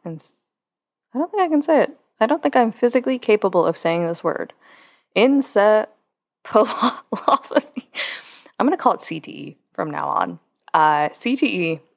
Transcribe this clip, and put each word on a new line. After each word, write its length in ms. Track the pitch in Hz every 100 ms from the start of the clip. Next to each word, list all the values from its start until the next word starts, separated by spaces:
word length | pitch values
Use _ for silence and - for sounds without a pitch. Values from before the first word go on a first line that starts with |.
| 175
enc-, 280 | 160 - _ _ _ _ _ _ _ _
I 40 | 247
don't 120 | 349
think 120 | 415
I 60 | 359
can 120 | 302
say 200 | 285 302
it. 160 | 214 - _ -
I 60 | 220
don't 140 | 311
think 140 | 294 262
I'm 160 | 226
physically 460 | - 240 254 254 254
capable 460 | - 214 196 180 -
of 100 | 165
saying 320 | 165 170 170
this 160 | 170
word. 300 | 165 - - _ _ _ _ _ _ -
Encephalopathy. 720 | 240 277 262 208 208 214 214 _ _ _ _ _ -
<laughs> 1400 | 214 220 - 240 - - 208 - 269 - - - - - - - - - - - -
I'm 80 | 247
gonna 100 | 349
call 160 | 254
it 80 | 185
C 180 | - 160
T 120 | -
E 260 | 151 143 - _
from 160 | - -
now 180 | - 143
on. 320 | 147 180 175 _ _ _
Uh, 360 | 165 156 147 147
C 220 | - 240 262
T 120 | 262
E 320 | 185 165 160 _